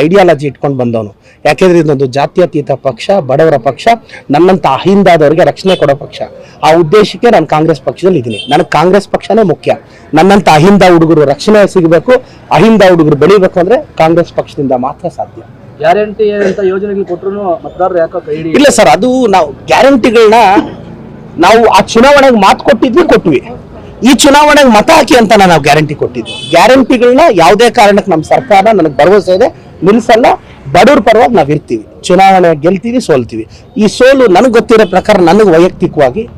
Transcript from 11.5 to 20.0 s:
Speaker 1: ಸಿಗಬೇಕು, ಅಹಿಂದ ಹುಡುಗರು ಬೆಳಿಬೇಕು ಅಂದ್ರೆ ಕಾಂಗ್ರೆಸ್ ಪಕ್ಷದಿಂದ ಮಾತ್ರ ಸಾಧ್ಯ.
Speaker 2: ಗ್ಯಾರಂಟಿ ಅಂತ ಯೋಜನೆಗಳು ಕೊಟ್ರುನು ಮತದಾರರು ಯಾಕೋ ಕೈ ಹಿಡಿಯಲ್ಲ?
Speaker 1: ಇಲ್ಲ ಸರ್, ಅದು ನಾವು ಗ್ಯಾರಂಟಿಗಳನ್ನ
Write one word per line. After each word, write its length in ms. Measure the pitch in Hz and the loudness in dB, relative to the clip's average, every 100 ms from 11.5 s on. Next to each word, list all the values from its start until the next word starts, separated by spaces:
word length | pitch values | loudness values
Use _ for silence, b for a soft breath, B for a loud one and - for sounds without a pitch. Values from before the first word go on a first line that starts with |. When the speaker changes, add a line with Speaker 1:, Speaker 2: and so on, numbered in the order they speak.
| 214 190 185 | 0 2 0
Speaker 1:
ಸಿಗಬೇಕು, 360 | 165 165 190 254 B B - 139 | 0 0 2 0 B B -4 0
ಅಹಿಂದ 240 | 214 220 196 | 2 4 4
ಹುಡುಗರು 260 | 170 147 143 | 2 2 0
ಬೆಳಿಬೇಕು 360 | 151 202 185 185 | 2 2 2 -2
ಅಂದ್ರೆ 140 | 175 262 294 - | -2 -2 -4 -2
ಕಾಂಗ್ರೆಸ್ 300 | 160 170 160 - | 0 0 -2 -6
ಪಕ್ಷದಿಂದ 360 | - - 135 127 131 | -10 -8 -4 -4 -6
ಮಾತ್ರ 220 | - 175 - | -8 -12 -12
ಸಾಧ್ಯ. 240 | 107 - - - - - | -14 -16 -20 -20 -20 -6
Speaker 2:
ಗ್ಯಾರಂಟಿ 440 | 160 196 214 202 214 208 | -2 -2 -4 -4 -4 -2
ಅಂತ 220 | 196 196 190 | -4 -4 -4
ಯೋಜನೆಗಳು 340 | 190 208 196 175 | -4 -6 -6 -8
ಕೊಟ್ರುನು 340 | 175 190 202 196 160 | -8 -8 -8 -6 -6
ಮತದಾರರು 340 | 143 - 185 180 | -8 -6 -4 -2
ಯಾಕೋ 160 | 165 175 160 | -4 -6 -10
ಕೈ 80 | 151 | -10
ಹಿಡಿಯಲ್ಲ? 200 | 160 160 | -4 -2
Speaker 1:
ಇಲ್ಲ 100 | 285 - | -2 0
ಸರ್, 120 | 185 165 | 0 0
ಅದು 140 | 247 254 240 190 | 0 -2 0 0
ನಾವು 120 | 151 123 - | -2 -6 -4
ಗ್ಯಾರಂಟಿಗಳನ್ನ 680 | 160 254 277 | 0 2 2